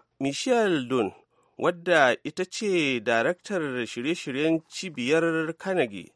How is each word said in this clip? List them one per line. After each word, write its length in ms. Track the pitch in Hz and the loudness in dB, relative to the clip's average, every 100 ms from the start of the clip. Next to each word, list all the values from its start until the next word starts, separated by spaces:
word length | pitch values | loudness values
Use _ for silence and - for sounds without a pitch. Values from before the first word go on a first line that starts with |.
| - _ | -4 _
Michelle 680 | 139 139 262 240 208 156 123 | -4 -2 0 2 4 0 0
Dunn, 240 | 127 98 - _ _ _ - | 0 0 -4 _ _ _ -2
wadda 580 | 143 175 175 160 131 - | -2 -2 2 6 6 4
ita 220 | 151 - | -4 -6
ce 560 | 180 - 208 180 143 123 | -6 -4 0 2 2 0
daraktar 800 | 107 113 127 180 - 190 147 123 | 0 2 2 -2 -4 -4 -2 -4
shirye-shiryen 800 | 113 120 135 175 147 131 160 160 - | -6 -6 -4 -4 -6 -2 0 0 -4
cibiyar 840 | - 185 139 120 160 165 160 156 160 | -12 -10 -6 0 2 2 -2 -4 -6
Carnegie 540 | 190 185 123 98 85 | -4 -2 -2 -4 -14